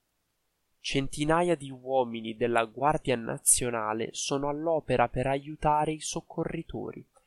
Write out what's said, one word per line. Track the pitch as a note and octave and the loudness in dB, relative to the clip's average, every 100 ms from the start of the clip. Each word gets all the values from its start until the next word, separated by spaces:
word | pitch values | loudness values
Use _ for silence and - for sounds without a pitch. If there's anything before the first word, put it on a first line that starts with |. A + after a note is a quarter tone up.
| _ _ _ _ _ _ _ _ - | _ _ _ _ _ _ _ _ -4
Centinaia | C#3 C3+ C#3+ D3 E3 F3 D#3+ | -2 0 -2 2 4 4 0
di | C#3 | -2
uomini | B2+ B2+ C3 A#2+ A2+ A2 A2 | -10 -2 0 0 -2 -4 -2
della | A#2+ A#2 A#2 | 2 2 0
Guardia | A2 C#3+ D#3 - A#2+ | 0 0 2 0 0
Nazionale | A2+ C#3+ - - B2 A#2 G#2+ A2 A2+ | -2 0 4 4 4 0 0 0 -2
sono | - - C#3 C#3+ | -4 -2 -2 -2
all'opera | D3 D#3+ D#3+ - B2 A#2+ | -2 0 0 2 2 4
per | C3 C3 | 2 0
aiutare | C#3+ C#3+ D#3 D#3 D3+ D3+ | -2 -4 -2 2 2 2
i | D#3 | -2
soccorritori | - E3 - - D#3+ E3 - A2 G#2+ - - _ | -6 -8 -8 -6 -4 -6 -8 -8 -8 -12 -16 _